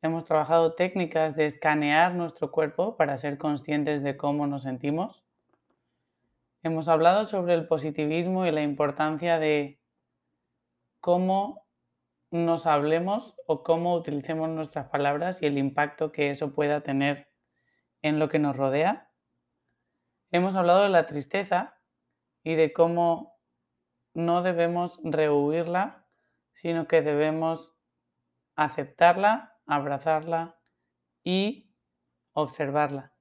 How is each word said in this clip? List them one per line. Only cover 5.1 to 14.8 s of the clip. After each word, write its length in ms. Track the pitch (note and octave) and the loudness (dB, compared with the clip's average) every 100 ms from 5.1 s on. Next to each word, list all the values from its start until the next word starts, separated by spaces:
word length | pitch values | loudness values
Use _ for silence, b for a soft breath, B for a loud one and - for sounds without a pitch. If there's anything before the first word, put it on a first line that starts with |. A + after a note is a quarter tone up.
| - _ _ _ _ _ _ _ _ _ _ _ _ _ _ | -10 _ _ _ _ _ _ _ _ _ _ _ _ _ _
Hemos 260 | E3 D#3+ D#3+ | -6 -4 2
hablado 380 | D#3+ E3 F#3+ G#3+ | 4 6 4 0
sobre 280 | G3 F3 | -2 0
el 140 | E3+ D#3+ | 0 2
positivismo 800 | D#3+ D3+ D3 D3+ D#3+ F3 F#3 F#3 | -2 -2 -4 -2 -2 -2 0 0
y 40 | |
la 120 | D3+ | 0
importancia 760 | D3 C#3+ D3 C#3 D#3 D#3 E3+ E3 | -2 0 -2 0 -2 -2 0 0
de 400 | D#3 D3+ C#3+ C#3+ _ _ _ _ _ _ _ _ _ _ _ _ | 2 0 -2 -10 _ _ _ _ _ _ _ _ _ _ _ _
cómo 640 | - F3 F#3 F#3+ G3+ D4+ _ _ _ _ _ _ _ | 0 2 2 0 -2 -8 _ _ _ _ _ _ _
nos 360 | E3+ E3+ E3 E3 | -2 0 0 2
hablemos 720 | D3 D3 D#3+ F3+ G#3+ - - - | 2 2 0 0 -4 -6 -20 -4
o 160 | D#3 | -4
cómo 320 | - E3 F3 | 0 0 2
utilicemos 540 | F3 E3 D3 C#3 D#3+ D#3+ | -2 -2 -8 -6 -6 -4
nuestras 400 | D#3+ D#3 - | -6 -8 -10